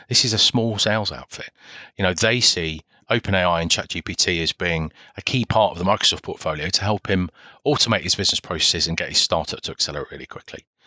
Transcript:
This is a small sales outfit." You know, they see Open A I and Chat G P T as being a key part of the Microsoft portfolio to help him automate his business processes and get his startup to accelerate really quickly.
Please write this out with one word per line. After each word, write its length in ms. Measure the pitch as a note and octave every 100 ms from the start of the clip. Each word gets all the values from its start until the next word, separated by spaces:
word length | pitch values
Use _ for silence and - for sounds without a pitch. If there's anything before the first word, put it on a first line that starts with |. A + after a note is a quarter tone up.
| -
This 160 | B2 A#2+
is 80 |
a 60 | G#2+
small 400 | - B2 A2+ G#2
sales 320 | G#2+ G#2+ G2+
outfit." 400 | A#2 - - - - - - - -
You 80 |
know, 100 | F#2 F2+
they 240 | A2 B2
see 420 | A2+ - E2 D#2 - _ -
Open 240 | A#2+ - F#2+
A 80 |
I 180 | F2+ E2+
and 80 | E2
Chat 200 | - -
G 120 | F2
P 140 | - F2+
T 260 | - F2
as 100 | D#2+
being 400 | - F2+ E2 D#2 - - -
a 60 |
key 240 | - C3 A2+
part 280 | A2 G#2+
of 40 | F2
the 80 | F#2+
Microsoft 380 | G#2+ - F#2+
portfolio 460 | - - D#2+ D2+ D#2+
to 140 | -
help 240 | G2 G#2 -
him 220 | F#2+ F2+ - - -
automate 380 | C#3+ C#3 A2+ G#2
his 140 | F2 -
business 240 | F#2+ F2
processes 480 | - E2 - F2 E2
and 100 | E2
get 120 | E2
his 100 | -
startup 420 | - E2+ D2 -
to 100 | -
accelerate 380 | - - D2 C2+
really 160 | D2 -
quickly. 400 | - - - - _